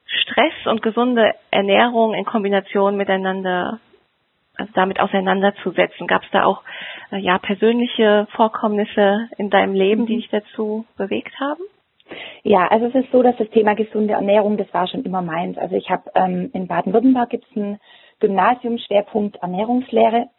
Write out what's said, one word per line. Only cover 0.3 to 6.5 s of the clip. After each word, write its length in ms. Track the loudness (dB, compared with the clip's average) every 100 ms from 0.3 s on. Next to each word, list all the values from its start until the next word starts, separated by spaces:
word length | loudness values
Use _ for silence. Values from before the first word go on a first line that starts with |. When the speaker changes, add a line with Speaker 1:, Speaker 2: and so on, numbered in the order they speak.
| 0 0 -2 -4
Speaker 1:
und 160 | -2
gesunde 520 | -2 0 0 2 2 0 _
Ernährung 600 | -2 2 4 4 2 0
in 100 | 0 -2
Kombination 720 | -2 0 -2 0 0 0 0
miteinander, 840 | -2 -2 -2 -4 -4 -2 -4 -8 _ _ _ _ _ _ _ -12
also 160 | -6 0
damit 240 | 0 0
auseinanderzusetzen? 1080 | 0 0 0 2 0 0 -6 0 -2 -2 -2
Gab's 200 | -2 0
da 120 | 2
auch, 160 | 2